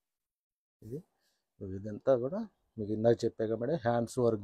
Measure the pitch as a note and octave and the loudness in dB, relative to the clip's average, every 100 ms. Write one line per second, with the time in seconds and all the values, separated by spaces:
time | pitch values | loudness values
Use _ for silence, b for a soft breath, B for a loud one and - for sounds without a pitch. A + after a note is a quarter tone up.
0 | _ _ _ _ _ _ _ _ G#2+ C#3 | _ _ _ _ _ _ _ _ -12 -12
1 | - _ _ _ _ _ G2 F#2+ G#2+ G#2 | -14 _ _ _ _ _ -10 -10 -8 -2
2 | - B2+ B2+ G3 A3 _ _ - G#2 G#2+ | 2 2 2 -4 -8 _ _ -8 -4 2
3 | A2+ A#2 A2+ - A2 A2 A#2+ D3+ A#2 A#2+ | 4 4 2 -2 -4 -2 -2 0 0 0
4 | A#2 - A#2 G#2+ | 0 0 2 2